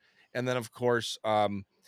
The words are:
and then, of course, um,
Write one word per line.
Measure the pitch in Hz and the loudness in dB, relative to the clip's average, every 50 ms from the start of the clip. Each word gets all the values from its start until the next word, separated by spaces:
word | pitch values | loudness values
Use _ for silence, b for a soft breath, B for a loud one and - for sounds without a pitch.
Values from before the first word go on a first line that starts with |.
| b b b b b b b | b b b b b b b
and | 123 123 | -4 -2
then, | 127 127 | -2 -2
of | 127 113 - | -2 -4 -6
course, | - - 123 120 120 117 110 - - - - | -6 -2 2 2 2 2 0 -4 -8 -6 -2
um, | 110 107 107 104 101 101 98 98 _ _ b b | 0 2 2 2 2 0 -4 -10 _ _ b b